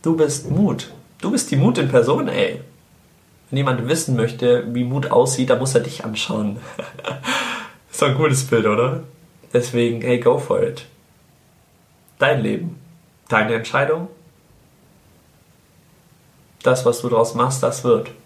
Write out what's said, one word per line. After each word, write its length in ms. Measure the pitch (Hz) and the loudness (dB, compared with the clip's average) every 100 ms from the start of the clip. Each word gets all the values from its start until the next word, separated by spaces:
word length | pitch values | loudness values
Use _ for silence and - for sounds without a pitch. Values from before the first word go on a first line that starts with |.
Du 140 | 160 160 | 0 2
bist 340 | 147 135 131 | 2 0 -2
Mut. 420 | 156 202 - - - - _ | 2 2 0 -8 -18 -20 _
Du 120 | - | -4
bist 200 | 262 - | -2 0
die 60 | 135 | 2
Mut 200 | 208 240 | 4 2
in 120 | 135 | 2
Person, 400 | 131 117 151 285 | 4 4 2 0
ey. 320 | - 101 - - _ _ _ _ _ _ _ _ | 0 -2 -4 -16 _ _ _ _ _ _ _ _
Wenn 80 | 135 | -2
jemand 300 | 139 139 117 | 0 0 0
wissen 280 | 165 - 120 | -2 0 0
möchte, 580 | 117 - 123 123 113 | -2 0 2 2 0
wie 120 | 120 123 | -4 -2
Mut 260 | 139 139 | -2 0
aussieht, 380 | 123 135 - 127 | 2 2 0 0
dann 100 | 120 | 2
muss 160 | 135 120 | 2 0
er 60 | |
dich 240 | - - 113 | 0 -8 -8
anschauen. 520 | 107 - 107 104 110 - - - - - 135 | -6 -4 -2 -2 -6 -12 -14 -14 -10 -10 -8
<laughs> 680 | - - - - - - _ | -6 -4 -4 -8 -12 -20 _
Ist 100 | - | -2
doch 60 | 147 | 0
ein 80 | 135 | 2
cooles 300 | 151 131 - | 2 0 0
Bild, 200 | 117 107 | 2 2
oder? 360 | 107 127 165 - - - _ - | 2 0 -2 -10 -20 -20 _ -2
Deswegen, 500 | 120 120 120 120 117 | -2 0 0 0 0
hey, 180 | 120 120 | 0 2
go 180 | - 127 | 2 2
for 260 | - - | 0 -2
it. 220 | - - - _ _ _ _ _ _ _ _ _ _ _ _ _ | -2 -4 -16 _ _ _ _ _ _ _ _ _ _ _ _ _
Dein 220 | - - | 0 2
Leben. 380 | 107 - 170 - - - _ _ _ | 0 -2 -6 -12 -20 -20 _ _ _
Deine 280 | 110 110 113 | 0 2 -2
Entscheidung. 520 | 113 139 139 160 185 - _ _ _ _ _ _ _ _ _ _ _ _ _ _ _ _ _ _ _ _ _ _ _ _ | -2 -2 0 -2 -4 -14 _ _ _ _ _ _ _ _ _ _ _ _ _ _ _ _ _ _ _ _ _ _ _ _
Das, 220 | 127 127 120 | 2 4 2
was 160 | 117 | 0
du 80 | 120 | 0
draus 260 | 113 117 120 | 2 2 2
machst, 260 | 127 135 | 0 2
das 200 | 117 - | -2 -2
wird. 280 | 123 107 - - | 2 2 0 -14